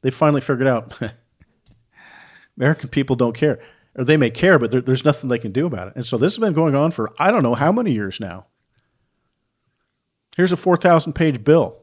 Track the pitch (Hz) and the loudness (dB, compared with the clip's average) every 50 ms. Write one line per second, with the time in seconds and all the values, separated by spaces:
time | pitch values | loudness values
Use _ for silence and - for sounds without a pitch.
0 | - 135 131 - 160 151 147 139 - - 139 120 131 135 127 113 113 - - - | -2 -4 -2 2 2 2 2 0 -2 -2 -2 0 0 0 0 0 -4 -10 -12 -10
1 | 120 107 - _ _ _ _ _ _ _ _ _ _ _ _ _ _ _ _ _ | -10 -10 -10 _ _ _ _ _ _ _ _ _ _ _ _ _ _ _ _ _
2 | - - - - - - _ - _ _ _ - 127 139 160 - - 131 - 139 | -20 -20 -20 -20 -20 -20 _ -20 _ _ _ 0 0 0 0 0 -4 -4 -2 -2
3 | 135 - 135 117 123 117 113 117 151 151 175 - - - _ _ _ _ _ - | 0 0 0 0 0 -2 0 0 0 0 0 -2 -8 -20 _ _ _ _ _ -6
4 | 127 120 156 156 135 117 113 - - 185 190 143 117 110 120 127 127 131 131 131 | 0 2 2 4 2 0 0 0 4 4 4 4 4 2 -2 -2 0 0 -2 2
5 | - 151 143 - - 131 123 113 113 107 95 127 156 175 131 95 90 95 - - | 2 0 0 0 -2 -4 -4 -4 -4 -4 -4 -4 -4 -4 -6 -8 -10 -12 -12 -12
6 | 123 - - 113 123 180 208 - 226 208 160 151 165 160 135 139 147 165 165 - | -8 -6 -2 0 0 0 0 0 -2 -2 0 0 0 2 2 2 0 0 -2 -4
7 | 110 104 - - 151 190 226 233 143 120 120 120 139 160 196 233 247 208 127 107 | -8 -8 -4 -2 0 0 2 2 2 0 0 0 0 0 0 0 0 -2 -2 -2
8 | 104 95 92 - 107 92 85 95 98 _ _ _ _ _ _ _ _ _ _ _ | -4 -6 -8 -10 -10 -12 -12 -14 -18 _ _ _ _ _ _ _ _ _ _ _
9 | _ _ _ _ _ _ _ _ _ _ _ _ _ _ _ _ _ _ _ _ | _ _ _ _ _ _ _ _ _ _ _ _ _ _ _ _ _ _ _ _
10 | _ _ _ _ _ _ _ - 175 185 180 170 - 185 180 170 - 185 170 165 | _ _ _ _ _ _ _ 0 0 0 0 -2 0 0 0 2 4 4 4 4
11 | 147 170 147 - 170 160 139 120 107 143 151 165 127 85 - - | 2 -2 -4 -2 0 0 0 -2 2 4 4 4 4 0 -6 -14